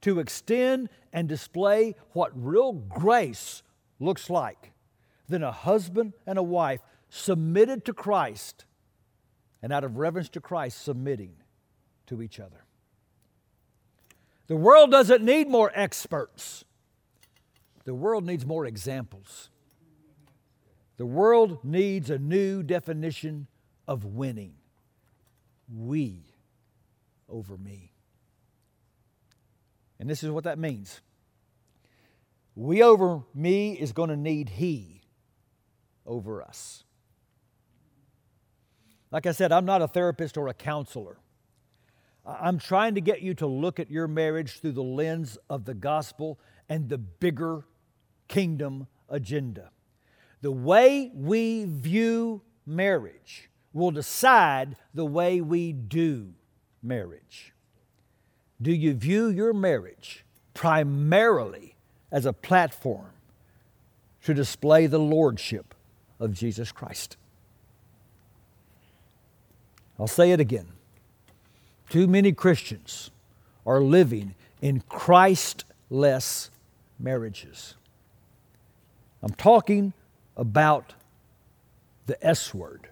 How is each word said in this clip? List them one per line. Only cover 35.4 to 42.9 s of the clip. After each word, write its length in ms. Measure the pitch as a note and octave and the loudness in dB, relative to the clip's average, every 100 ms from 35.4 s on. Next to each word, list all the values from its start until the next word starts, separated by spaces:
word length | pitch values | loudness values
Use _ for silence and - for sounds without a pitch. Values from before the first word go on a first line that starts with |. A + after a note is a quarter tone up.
| _ _ _ _ _ _ - | _ _ _ _ _ _ -12
over 340 | A#2+ G#2 G#2 | -10 -10 -14
us. 440 | - - - - _ _ _ _ _ _ _ _ _ _ _ _ _ _ _ _ _ _ _ _ _ _ _ | -14 -20 -20 -20 _ _ _ _ _ _ _ _ _ _ _ _ _ _ _ _ _ _ _ _ _ _ _
Like 160 | D3+ F3 | -6 -4
I 60 | |
said, 200 | D#3+ F#3 | -2 2
I'm 120 | E3+ | 2
not 180 | F#3 F#3+ | 4 0
a 60 | D#3+ | 0
therapist 480 | - F3 D3 D#3+ - | 0 -2 -2 -8 -6
or 120 | C#3 | -8
a 60 | |
counselor. 640 | A#2+ D3 D3+ C3+ B2+ G2 - _ _ _ _ _ _ _ _ _ _ | -8 -8 -8 -8 -14 -16 -20 _ _ _ _ _ _ _ _ _ _
I, 240 | - C#3+ E3+ | -16 -6 -4
I'm 100 | F3+ | -4
trying 360 | - F#3+ A3 | -2 0 0